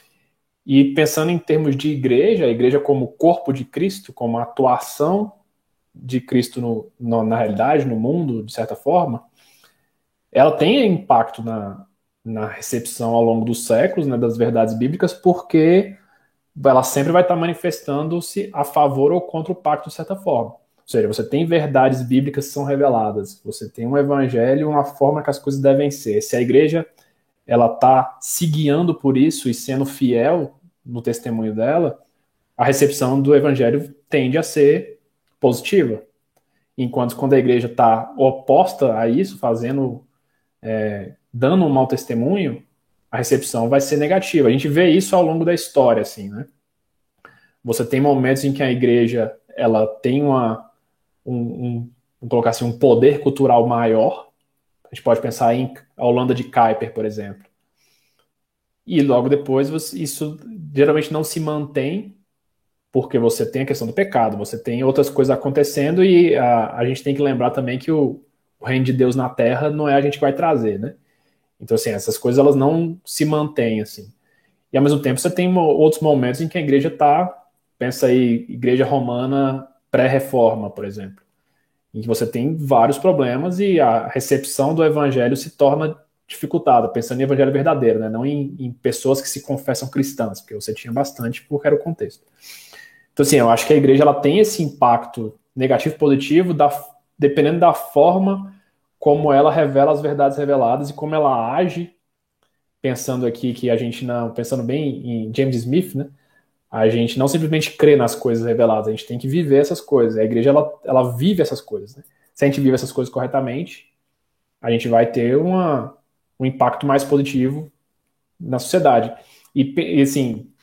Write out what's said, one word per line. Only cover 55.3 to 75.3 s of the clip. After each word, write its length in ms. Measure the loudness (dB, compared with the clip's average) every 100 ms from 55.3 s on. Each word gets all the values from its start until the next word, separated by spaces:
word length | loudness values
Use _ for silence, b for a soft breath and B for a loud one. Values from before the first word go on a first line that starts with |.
| -2 0
em 200 | 0 -4 -8 _ -4
a 80 | -2
Holanda 280 | 0 0
de 120 | -2 -2
Kuyper, 480 | 2 2 0 -6
por 120 | -6 -6
exemplo. 380 | -8 -12 -14 _ _ _ _ _ _ _ _ _ _ _ _ _ _ -2
E 160 | 0
logo 280 | 4 2 2
depois 400 | 0 0 -2 0
você, 300 | -4 -8 -8
isso 400 | -8 -6 -10 -10 -18 -18 -8
geralmente 380 | 0 2 2 -2
não 120 | -6
se 160 | -6 -6
mantém, 800 | -6 -6 -6 -4 -4 -6 -10 _ _ _ _ _ _ _ _
porque 280 | -4 -2 0
você 260 | 0 0 -4
tem 180 | -4
a 20 | -4
questão 220 | -4 -4
do 60 |
pecado, 440 | -4 -2 0 0 -2
você 200 | -10 -10
tem 260 | -6 -2
outras 260 | 0 2 0
coisas 260 | 2 0 0
acontecendo 680 | 0 0 0 0 -2 2
e 320 | 4 6 6 4
a, 400 | 2 2 0 -4
a 100 | -4
gente 180 | -4
tem 120 | -4 -2
que 60 |
lembrar 300 | 0 0 -2
também 260 | -2 -6 -6
que 140 | -2
o, 300 | 0 0 -2 _ _ _ _
o 60 | -4
reino 200 | -2 0
de 80 |
Deus 220 | 2 2 2
na 140 | -4
terra 400 | 0 0 0 -2
não 180 | -2 0
é 60 |
a 80 | 2
gente 140 | 0 0
que 60 |
vai 120 | -2
trazer, 460 | 0 0 0 -2 -4
né? 160 | -8 -12 _ _ _ _ _ _
Então, 140 | -4 -2
assim, 160 | -2
essas 260 | -6 -6 -4
coisas, 220 | 0 4
elas 160 | 4 4
não 440 | 2 0 -4 -8 -12
se 200 | -4 -2
mantêm, 560 | -2 -4 -2 -2 -2
assim. 300 | -6 -12 -20 _ _ _ _ _ _
E, 60 | 0
ao 60 |
mesmo 180 | 2 2
tempo, 180 | -2 -2
você 100 |
tem 180 | -4